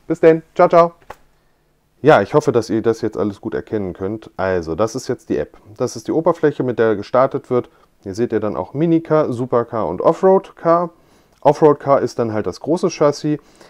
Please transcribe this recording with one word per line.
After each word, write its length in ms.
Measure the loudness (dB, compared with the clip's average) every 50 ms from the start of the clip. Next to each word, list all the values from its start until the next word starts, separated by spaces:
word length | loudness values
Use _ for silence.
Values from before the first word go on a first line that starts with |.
| _ -8
Bis 120 | -2 4
denn. 220 | 6 6 6 4 0 _ 0
Ciao, 120 | 2 2 4
ciao. 240 | 6 4 4 4 0 _ _ -20 -20 _ _ _ _ _ _ _ _ _ _ _ _ _ _ _ _ _
Ja, 200 | 4 6 6 6
ich 120 | 4 2 0
hoffe, 180 | 0 0 2
dass 180 | 0 0 0 -2
ihr 120 | -2 -2
das 180 | 0 0 -2 -2
jetzt 160 | -2 -6 -4
alles 240 | -4 -4 -4 -6 -8
gut 140 | -10 -8 -8
erkennen 400 | -8 -8 -6 -6 -6 -6 -6 -8
könnt. 360 | -8 -8 -8 -8 -10 -14 -14 _
Also, 400 | -6 -4 -2 -2 -2 -4 -4 -4
das 200 | -4 -4 -4 -4
ist 120 | -6 -8 -8
jetzt 220 | -8 -8 _ -6
die 80 | -6 -4
App. 180 | -6 -8 _ -20 _ -16 -10 -8
Das 180 | -8 -8 -8
ist 140 | -8 -8 -4
die 20 |
Oberfläche, 520 | -4 -2 0 -2 -2 0 0 -2 0 -2 -4
mit 160 | -4 -2 0
der 180 | 0 0 0 -2
gestartet 520 | -4 -2 0 0 2 0 0 -6 -6 -4
wird. 200 | -2 -2 -2 -4 _ _ _ _ _ _ -14
Hier 120 | -10 -6
seht 180 | -4 -4 -2 -2
ihr 60 | -4
dann 160 | -4 -4 -6
auch 180 | -6 -8 -8 -4
Minicar, 580 | -4 0 0 0 0 0 0 0 0 0 0
Supercar 560 | -4 -6 -4 -2 -2 -2 -2 -2 -4 -4 -4 -4
und 140 | -4 0
Offroad-Car. 880 | 0 0 0 2 4 4 4 2 0 -4 -14 -6 -2 0 0 0 0 -4 -10 _ _ _ _ _ _ _ _ _
Offroad-Car 600 | 2 2 2 4 4 4 4 2 2 0 0 2
ist 160 | 0 -2 -4 -4
dann 160 | -4 -4 -2
halt 140 | -4 -4 -6
das 120 | -8 -8
große 300 | -6 -4 -4 -2 -2 -4
Chassis. 480 | -2 0 0 0 0 -2 -4 -6 -6 -6 _ _ _ _ -20 -20